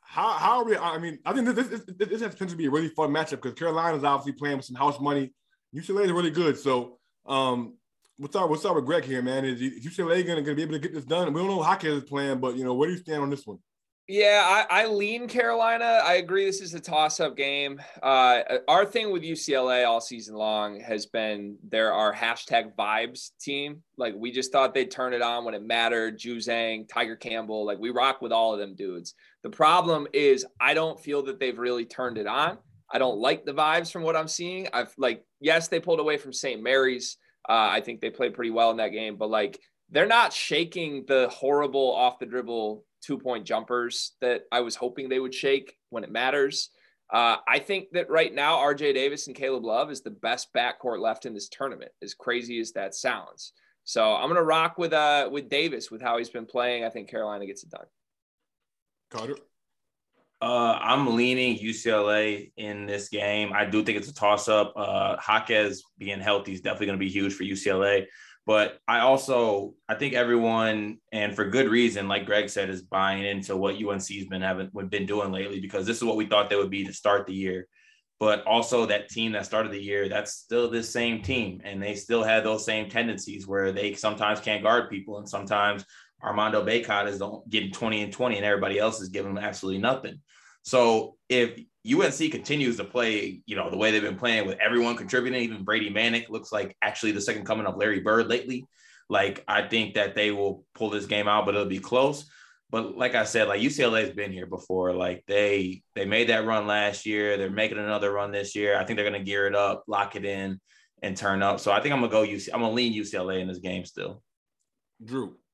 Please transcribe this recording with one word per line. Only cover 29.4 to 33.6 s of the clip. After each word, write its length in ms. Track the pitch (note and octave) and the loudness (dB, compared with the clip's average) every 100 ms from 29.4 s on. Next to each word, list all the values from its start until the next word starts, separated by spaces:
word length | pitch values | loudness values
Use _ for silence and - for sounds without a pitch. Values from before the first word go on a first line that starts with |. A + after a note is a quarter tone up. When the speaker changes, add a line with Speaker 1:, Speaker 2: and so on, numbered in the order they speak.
Speaker 2:
The 80 | - | -14
problem 580 | - D#3 F3 E3+ D#3 C#3+ | 2 4 4 4 0 0
is 340 | C#3+ D3 B2+ - _ | 2 6 4 2 _
I 140 | B2+ | 2
don't 260 | D3+ D#3+ - | 2 0 -4
feel 240 | - C#3+ | -4 -4
that 160 | C3+ C3 | -4 -4
they've 180 | C3 A2+ | -4 -2
really 280 | A#2+ B2 A#2 | -2 -2 -4
turned 320 | - B2+ A2+ | -6 -6 -4
it 100 | G2+ | -4
on. 300 | B2 D#3 G3+ _ _ _ | 0 -2 -4 _ _ _
I 60 | A#2+ | 0
don't 220 | C3 G#2+ | 2 2
like 260 | B2 E3 - | 0 0 -2
the 80 | |
vibes 360 | C#3+ | 0